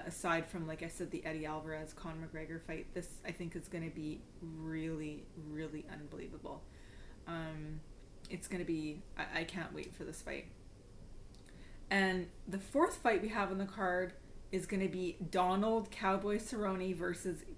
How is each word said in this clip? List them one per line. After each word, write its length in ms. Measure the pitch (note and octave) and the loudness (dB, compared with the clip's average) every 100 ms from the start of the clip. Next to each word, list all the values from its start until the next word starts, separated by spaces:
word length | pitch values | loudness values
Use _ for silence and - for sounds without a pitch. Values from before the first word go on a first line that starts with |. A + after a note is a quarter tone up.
| - | -2
aside 400 | - F3 E3 E3 | 2 4 4 4
from, 200 | F3+ D#3+ | -2 -2
like 160 | D#3+ | -2
I 60 | E3 | -4
said, 220 | - E3+ | -2 -2
the 120 | D#3+ D#3+ | -2 -2
Eddie 180 | D#3 | 0
Alvarez, 480 | D3+ D#3 D#3 D#3 D#3 | 0 -2 -2 -2 -4
Conor 340 | - E3+ D#3+ D#3+ | -6 -4 -4 -4
McGregor 360 | D#3 D#3 E3 | -4 -4 -4
fight, 240 | - - - | -4 -4 -4
this, 140 | F3+ F3 - G3+ | -4 -4 -4 -6
I 40 | |
think, 240 | E3+ E3+ | -4 -4
is 140 | E3+ - | -4 -4
gonna 220 | F3 E3 | -4 -4
be 320 | D#3 D3+ - - - | -2 -4 -4 -8 -10
really, 840 | E3 D#3+ D#3+ D#3+ D#3+ D#3 D3+ D3 - E3+ D3+ | -8 -6 -2 0 0 0 -2 -6 -8 -10 -6
really 340 | D3+ D#3 D3+ - | -4 -4 -4 -6
unbelievable. 720 | D#3 D3 - E3 D#3+ - - - - - - - - - | -8 -8 -8 -8 -8 -8 -8 -10 -12 -12 -12 -12 -10 -6
Um, 520 | E3 D#3+ D#3 D3+ D#3 - - - - - | -4 -2 -4 -4 -4 -6 -12 -14 -12 -6
it's 180 | F3 - | -4 -2
gonna 160 | F3+ | 0
be, 380 | E3+ D#3+ D3+ D#3 - - | 2 2 0 -4 -6 -4
I, 220 | - D#3+ | -2 0
I 40 | |
can't 300 | E3 F#3+ D#3+ | 0 -2 -2
wait 200 | D3+ - | -4 -6
for 100 | - | -6
this 180 | D3 D#3 | -6 -6
fight. 240 | - - - - - - - - - - - - - - - - - | -4 -4 -6 -12 -14 -16 -16 -14 -12 -10 -12 -12 -14 -12 -12 -8 2
And 380 | G3 F#3+ F#3 F3 - - | 6 8 6 0 -6 -4
the 100 | F#3+ | -2
fourth 380 | - C#4 F#4 - | 4 6 6 6
fight 240 | A#3+ F#3+ | 6 6
we 80 | G#3+ | 6
have 220 | A3 F#3+ | 2 2
on 80 | F#3+ | 2
the 80 | G3 | 0
card 480 | - F#3 F3+ F#3 - - - - | 2 4 4 2 -2 -12 -12 -2
is 140 | F#3+ | 0
gonna 240 | F#3 G3 F#3+ | 2 4 4
be 300 | F#3 F3+ - E3 | 4 0 0 2
Donald 600 | F#3 F3+ G3 A3 A3+ G#3+ | 6 6 8 6 4 2
Cowboy 480 | - G3 F#3+ G3+ G#3 | 2 4 6 4 2
Cerrone 580 | G#3+ A3+ G3 F#3+ F#3 E3+ | 2 2 2 2 2 2
versus 480 | F3 E3+ F#3+ E3 - | 2 2 0 -2 -4